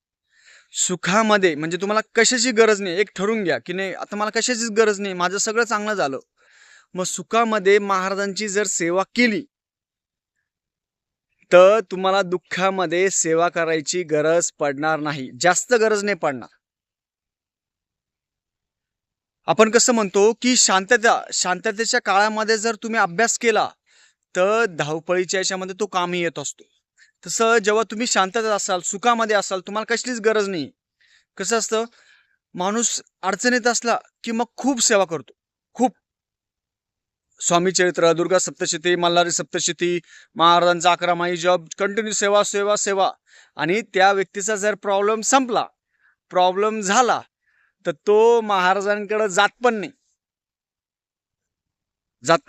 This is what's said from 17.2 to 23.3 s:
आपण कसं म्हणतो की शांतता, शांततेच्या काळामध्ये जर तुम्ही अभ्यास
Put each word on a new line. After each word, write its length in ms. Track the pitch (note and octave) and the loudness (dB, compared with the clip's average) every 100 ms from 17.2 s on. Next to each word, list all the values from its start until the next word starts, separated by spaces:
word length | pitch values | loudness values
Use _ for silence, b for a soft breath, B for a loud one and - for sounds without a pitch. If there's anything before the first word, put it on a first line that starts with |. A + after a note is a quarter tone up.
| _ _ _ _ _ _ _ _ _ _ _ _ _ _ _ _ _ _ _ _ _ _ - | _ _ _ _ _ _ _ _ _ _ _ _ _ _ _ _ _ _ _ _ _ _ 0
आपण 220 | E3 A3 | 4 4
कसं 220 | A3+ - | 4 4
म्हणतो 380 | A#3 G3+ G3+ G#3 A3+ | 2 0 2 2 2
की 140 | B3 B3 | 0 2
शांतता, 640 | - F#3+ F#3+ B3 A3 D3 - | 2 2 2 2 2 0 -2
शांततेच्या 640 | - F3+ F3+ A3 G#3 A3+ B3 | -6 -4 -4 -4 -4 -4 -2
काळामध्ये 560 | A3 F#3+ G#3+ G#3+ G#3+ A3 | 0 0 0 0 -2 -2
जर 180 | A3+ G#3+ | -2 -6
तुम्ही 160 | A3+ A3+ | -4 -2
अभ्यास 380 | F#3+ E3+ A3+ | 0 0 -2